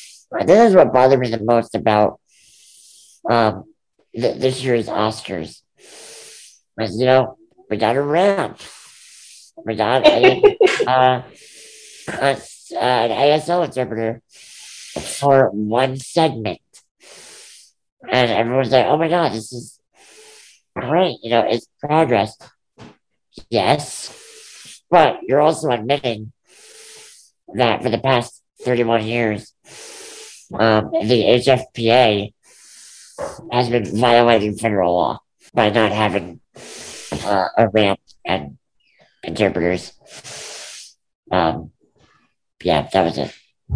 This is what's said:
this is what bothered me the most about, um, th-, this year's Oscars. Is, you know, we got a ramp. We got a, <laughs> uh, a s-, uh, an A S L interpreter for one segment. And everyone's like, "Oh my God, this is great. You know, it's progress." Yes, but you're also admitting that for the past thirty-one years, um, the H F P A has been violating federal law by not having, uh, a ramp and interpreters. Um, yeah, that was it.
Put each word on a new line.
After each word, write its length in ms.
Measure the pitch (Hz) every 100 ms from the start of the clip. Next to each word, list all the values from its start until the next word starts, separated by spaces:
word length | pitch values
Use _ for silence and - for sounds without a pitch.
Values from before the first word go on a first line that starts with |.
| - - _ - 135
this 240 | 208 233
is 60 | 185
what 160 | 120
bothered 300 | 127 131 131
me 80 | 123
the 100 | 113
most 340 | 110 117 110 180
about, 440 | 113 107 104 - _ _ _ _ - - - - _ _ -
um, 340 | 120 110 95 - _ _ _ _
th-, 240 | 110 120 -
this 240 | 131 127
year's 260 | 131 117 107
Oscars. 760 | - 110 110 - 90 80 - _ _ - - - - - - - _ _ -
Is, 220 | 110 104
you 60 | 127
know, 320 | 131 120 - _ _ -
we 80 | 107
got 180 | 110 131
a 60 |
ramp. 580 | 143 160 202 196 120 - - - - - - - - - - -
We 120 | - 110
got 300 | 107 127 302
a, 520 | - 370 - 403 - -
<laughs> 180 | - 123
uh, 340 | 127 127 127 - - - - - - - - -
a 160 | - 139
s-, 420 | - - - - -
uh, 40 |
an 320 | 123 123 117
A 200 | 110 143
S 160 | 151 160
L 160 | 175
interpreter 580 | 147 127 120 113 113 120 _ - - - - - - -
for 520 | - - 143 135 120
one 440 | 104 107 117 131 131
segment. 600 | - 170 160 113 104 87 _ _ _ _ - - - - - - _ _ _ _ 359
And 180 | 127 120
everyone's 420 | 104 117 131 120
like, 160 | 127 107
"Oh 100 | 151
my 100 | 165
God, 240 | 175 147
this 220 | 107 107
is 260 | 123 - _ _ _ - - - - - _ _ -
great. 440 | 123 165 180 107
You 80 | 113
know, 160 | 117 -
it's 200 | 113 - _
progress." 560 | 147 156 143 107 107 - - _ _ _ - _ _ _ _ - -
Yes, 1300 | 113 92 147 151 - - - - - - - - - -
but 300 | 175 143 -
you're 180 | 101 139
also 280 | 151 156 143
admitting 600 | 117 117 139 127 107 110 _ _ _ - - - - - - _ _ -
that 300 | 101 120 92
for 60 | 120
the 100 | 113
past 420 | 135 127 117 - _ _
thirty-one 440 | 123 120 113 113 107
years, 480 | 120 113 104 - _ _ - - - - - - - - -
um, 340 | 113 107 -
the 320 | - 107 120 95
H 200 | 123 127
F 240 | 127 -
P 200 | - 113
A 420 | 123 117 101 107 _ _ _ - - - - - - - - -
has 180 | 123 120
been 160 | 120 98 107
violating 640 | 123 120 117 113 107 98
federal 380 | 113 101 87 87
law 240 | 69 - _ _ _
by 160 | - 107
not 220 | 113 104
having, 500 | 104 104 92 90 85 _ - - - - - - -
uh, 240 | 98 101 90 -
a 120 | 110
ramp 300 | 107 101 95 _ _ -
and 320 | 92 71 67 _ _ _ _ _ _
interpreters. 720 | - 80 98 87 85 92 - _ _ - - - - - - - - _ _ _ -
Um, 380 | 92 80 - - _ _ _ _ _ _ _ _ _
yeah, 260 | 90 78 -
that 120 | 95
was 160 | 85 69
it. 160 | 69 - _ _ -